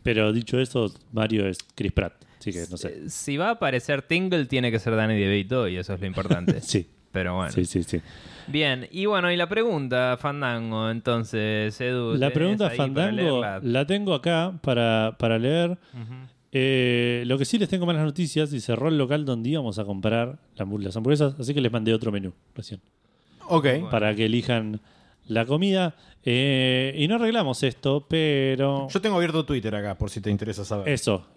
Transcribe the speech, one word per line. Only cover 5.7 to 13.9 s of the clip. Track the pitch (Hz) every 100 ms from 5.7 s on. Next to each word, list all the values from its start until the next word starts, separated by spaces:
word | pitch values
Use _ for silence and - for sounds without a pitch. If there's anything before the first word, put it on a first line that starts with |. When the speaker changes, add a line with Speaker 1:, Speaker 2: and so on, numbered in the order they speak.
| 90
Speaker 2:
eso | 87
es | 92
lo | 95
importante. | 92 95 87 90 -
Speaker 1:
<laughs> |
Sí. | - 101 85 _ _
Speaker 2:
Pero | 95 90 92
bueno. | 82
Speaker 1:
Sí, | -
sí, | 87 92
sí. | 82 87 - - - - -
Speaker 2:
Bien, | 147 147 127 -
y | 185 202
bueno, | 196 175
y | 175
la | 175
pregunta, | 214 233 165 131 127 127 123
Fandango, | 143 143 131 117 113 110 113
entonces, | 113 123 117 110 110 107 107 107 107
Edu, | 127 123 117
Speaker 1:
La | 131 135
Speaker 2:
¿tenés |
Speaker 1:
pregunta, | 151 175 214 196
Speaker 2:
ahí | 120
para | 135
Speaker 1:
Fandango, | 139 196 214 170 127
Speaker 2:
leerla? | 107 95
Speaker 1:
la | 123 127
tengo | 143